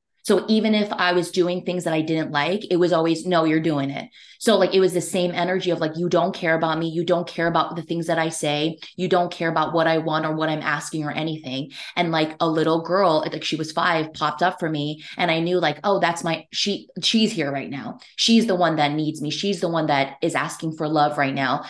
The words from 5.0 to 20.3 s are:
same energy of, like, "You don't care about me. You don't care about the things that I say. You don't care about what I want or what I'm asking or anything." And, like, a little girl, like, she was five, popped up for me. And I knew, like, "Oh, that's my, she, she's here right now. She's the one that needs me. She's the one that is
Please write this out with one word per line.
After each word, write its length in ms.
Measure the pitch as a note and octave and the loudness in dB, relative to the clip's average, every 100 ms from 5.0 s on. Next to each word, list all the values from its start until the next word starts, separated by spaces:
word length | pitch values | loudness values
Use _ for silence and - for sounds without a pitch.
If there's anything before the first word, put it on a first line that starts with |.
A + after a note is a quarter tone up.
same 320 | E3+ F#3+ F3 | -2 0 0
energy 380 | F3 F3 F#3 F3+ | 0 -2 0 0
of, 100 | E3 | 0
like, 160 | D#3 D#3+ | -2 -2
"You 140 | F3 | 0
don't 240 | F3 F3 | 2 2
care 200 | F#3 E3+ | 0 0
about 240 | D#3+ D#3+ D#3+ | 0 0 0
me. 80 | E3 | -2
You 160 | D#3+ | -2
don't 240 | E3+ F3 F3 | 0 0 0
care 200 | - E3+ | -2 0
about 300 | E3 D3+ E3+ | 2 0 -4
the 60 | |
things 260 | D#3 E3+ E3 | -6 -4 -2
that 100 | E3 | 0
I 100 | D#3+ | -2
say. 500 | - D3+ D3 D#3+ D#3+ - | -2 -2 0 -2 -4 -12
You 140 | - F3+ | -6 0
don't 240 | F3+ F3 | 2 0
care 160 | - E3 | -2 -2
about 240 | D#3+ D3+ | 0 0
what 140 | E3 E3 | 2 2
I 100 | D#3+ | 2
want 300 | D#3 D#3 D#3+ | 0 -2 -2
or 100 | D#3 | -2
what 140 | D#3+ | -2
I'm 100 | D3+ | -2
asking 420 | D3+ D3+ - D#3+ | -2 -4 -4 -6
or 80 | D3+ | -4
anything." 580 | D#3 D#3+ D3+ - C3 D3+ - - - | -4 -4 -6 -8 -8 -8 -12 -8 -2
And, 160 | F3 | 0
like, 240 | E3 D#3 - | 0 0 0
a 100 | E3+ | 0
little 320 | D#3+ D#3+ E3 | 2 2 2
girl, 420 | E3 F#3 F#3+ D#3 C#3 | 2 2 4 4 0
like, 100 | D3 | -6
she 140 | - D3+ | -6 -4
was 160 | D#3 | -4
five, 400 | - D3+ E3 D#3 | 0 2 2 -2
popped 300 | - D3+ D3+ | -2 -4 0
up 180 | F3 F3+ | 0 0
for 80 | E3 | -4
me. 340 | D#3 D3 D#3 - - | -2 -4 -6 -10 -4
And 140 | F3 | 0
I 100 | D#3+ | 0
knew, 200 | E3 F3+ | 2 2
like, 200 | D#3+ D3 | 0 0
"Oh, 160 | F3+ F#3 | 0 2
that's 240 | E3+ E3+ | 2 0
my, 220 | E3 D#3+ - | -4 -4 -6
she, 360 | - G3+ G3 - - | -4 -4 -4 -8 -4
she's 300 | - A3+ G#3+ | 0 2 2
here 180 | E3 C#3 | 0 -2
right 200 | C#3 - | -4 -6
now. 260 | C3+ A2+ - - - | -10 -10 -14 -14 -2
She's 280 | - A3+ | 4 4
the 120 | G3 F3+ | 4 2
one 200 | E3 D3+ | 2 2
that 160 | D3 | 2
needs 300 | D3+ D3+ D#3 | 2 -2 -4
me. 80 | D3 | -6
She's 300 | - G3+ F#3 | -4 -2 -2
the 100 | F3 | -2
one 160 | E3 D#3 | 0 2
that 320 | C#3+ C3+ - | 2 0 -2
is 140 | E3+ | -2